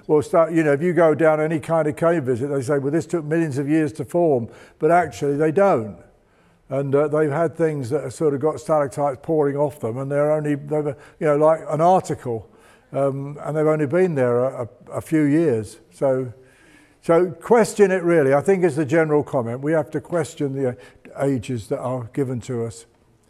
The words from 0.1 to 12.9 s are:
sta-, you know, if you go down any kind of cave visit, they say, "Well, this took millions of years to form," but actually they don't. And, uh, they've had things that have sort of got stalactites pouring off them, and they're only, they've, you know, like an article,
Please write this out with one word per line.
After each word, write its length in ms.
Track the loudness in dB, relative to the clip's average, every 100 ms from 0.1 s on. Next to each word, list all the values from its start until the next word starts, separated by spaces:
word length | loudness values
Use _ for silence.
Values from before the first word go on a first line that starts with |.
| 0
sta-, 260 | 2 2 2
you 140 | 2
know, 100 | 2
if 100 | 2
you 100 | 2
go 220 | 4 4
down 260 | 4 2 2
any 180 | 0 -4
kind 300 | -2 -2 -2
of 80 | 0
cave 280 | 0 0
visit, 240 | 0 -2 -2
they 140 | -4
say, 160 | -2 -2
"Well, 140 | 0
this 140 | -2 -2
took 180 | -6
millions 340 | -2 -2 -2 -4
of 100 | -2
years 240 | 0 0
to 100 | -4
form," 440 | -4 0 2 2 -2 -10 -20 _
but 120 | 2
actually 460 | 2 0 -4 -2 0
they 160 | 0
don't. 460 | 2 2 2 -2 -10 -20 _ _ _ _ _ -8
And, 260 | -6 0
uh, 140 | 0 2
they've 220 | 0 0
had 260 | 0 -2 0
things 340 | -2 -2 -4
that 140 | -4
have 100 | -4
sort 180 | -2 -2
of 60 | 0
got 200 | -2 -2
stalactites 580 | 0 0 0 -2 -4 -4
pouring 340 | -2 0 0 0
off 240 | -2 -2
them, 180 | -8 -6
and 120 | -4
they're 200 | 0 0
only, 240 | 0 -2
they've, 400 | -4 -4 -4 -4 -8 -14 -4
you 80 | 0
know, 100 | 4
like 240 | 4 2 -2
an 120 | 0
article, 680 | 4 2 0 -6 -6 -8 -10 _ -20 _ _